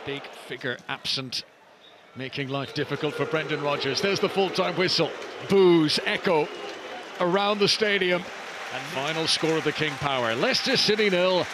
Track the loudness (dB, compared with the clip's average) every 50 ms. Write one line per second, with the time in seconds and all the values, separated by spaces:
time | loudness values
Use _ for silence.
0 | -8 -8 -8 -8 -10 -14 -18 -18 -14 -14 -12 -8 -6 -6 -6 -6 -8 -10 -10 -8
1 | -6 -6 -4 -4 -6 -6 -8 -10 -10 -12 -20 -20 -20 -20 -20 -20 -20 -20 -20 -20
2 | -20 -20 -14 -12 -12 -8 -6 -6 -6 -4 -4 -6 -6 -6 -4 -6 -4 -4 -4 -4
3 | -4 -4 -2 -2 -4 -2 -2 -2 -2 -2 -4 -2 -2 -2 -2 0 -2 -2 -2 0
4 | 0 0 0 0 0 0 2 0 0 2 2 0 0 0 0 0 0 2 2 2
5 | 0 0 -2 -8 -12 -12 -12 -12 0 4 6 8 10 10 8 8 6 4 2 0
6 | 0 -2 -2 0 2 2 4 4 2 0 -6 -12 -12 -12 -12 -12 -14 -14 -14 -14
7 | -14 -14 -4 -2 0 2 2 2 2 2 2 2 4 2 4 2 2 2 2 2
8 | 2 2 0 0 -2 -6 -12 -12 -12 -12 -12 -12 -12 -10 -8 -8 -8 -6 -6 -4
9 | -4 -2 -2 -2 0 0 0 0 2 0 0 2 0 -2 -2 0 -2 -2 -2 -2
10 | -2 -2 0 0 0 0 2 2 0 0 0 0 0 2 2 2 4 2 2 4
11 | 2 2 4 4 2 4 2 2 0 -2